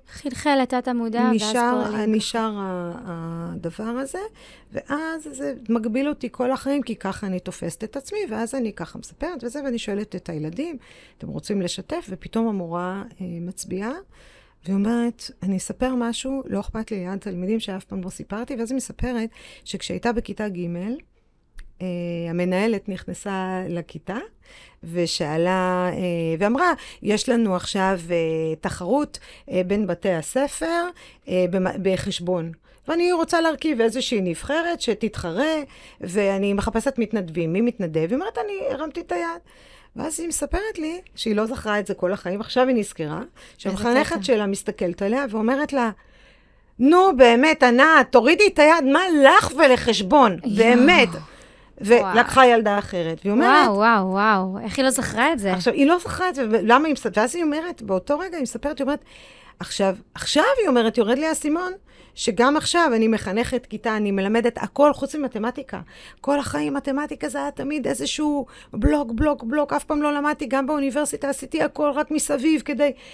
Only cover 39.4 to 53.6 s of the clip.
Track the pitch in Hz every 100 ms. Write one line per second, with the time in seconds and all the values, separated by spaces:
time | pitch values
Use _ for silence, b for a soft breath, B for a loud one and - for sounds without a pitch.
39.4 | _ b b b b - 311 320 330 -
40.4 | - 359 440 427 311 349 - - 226 208
41.4 | 220 269 214 208 202 190 175 202 180 202
42.4 | 226 247 254 240 202 - 151 160 - _
43.4 | B B - 196 233 254 302 330 190 220
44.4 | 202 196 - - 185 - 196 254 277 220
45.4 | 220 269 302 277 233 208 b b b b
46.4 | b b b b 262 349 381 262 254 233
47.4 | 311 311 247 240 302 311 254 240 233 349
48.4 | 415 - 294 330 269 302 370 302 269 381
49.4 | - 277 285 240 240 208 185 285 233 175
50.4 | 247 202 226 240 277 349 214 165 - B
51.4 | B B B - 196 233 196 214 240 262
52.4 | 254 226 214 202 - 180 160 165 202 220
53.4 | 247 294